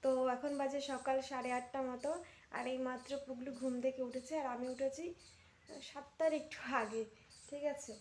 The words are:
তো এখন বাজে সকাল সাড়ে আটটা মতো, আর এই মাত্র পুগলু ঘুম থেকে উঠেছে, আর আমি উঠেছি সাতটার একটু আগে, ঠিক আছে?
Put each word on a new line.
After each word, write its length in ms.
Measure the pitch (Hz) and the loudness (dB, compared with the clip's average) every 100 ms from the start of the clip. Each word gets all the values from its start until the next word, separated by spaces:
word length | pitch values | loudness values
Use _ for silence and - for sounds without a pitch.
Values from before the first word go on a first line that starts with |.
তো 260 | 269 262 254 | 6 6 4
এখন 300 | 247 285 285 | 4 0 2
বাজে 220 | 277 277 | 2 0
সকাল 400 | 277 262 269 262 | -2 -2 2 2
সাড়ে 320 | 262 262 247 | 2 -4 0
আটটা 300 | 247 247 269 | 0 0 -2
মতো, 420 | 262 247 262 339 349 - - | -2 0 0 -2 -4 -16 -8
আর 160 | - 247 | -4 -2
এই 120 | 254 | 0
মাত্র 320 | 254 254 - 277 277 | 0 -2 -4 -6 -4
পুগলু 260 | 247 254 | -6 -6
ঘুম 280 | 240 262 247 | -2 0 2
থেকে 220 | 254 262 | 2 2
উঠেছে, 360 | 254 254 247 311 | -2 -2 -2 -2
আর 80 | 269 | 0
আমি 220 | 240 254 | -2 -2
উঠেছি 460 | 254 269 269 349 349 - - - - - - | 0 0 0 -6 -8 -14 -20 -20 -20 -16 -14
সাতটার 500 | - 285 277 - 320 | -12 -12 -12 4 4
একটু 240 | 302 - - 247 | 4 0 -8 0
আগে, 300 | 254 214 226 220 - - - - | 2 2 0 -4 -6 -20 -20 -10
ঠিক 140 | 285 | -2
আছে? 280 | 294 285 - 214 | 0 -2 -6 -12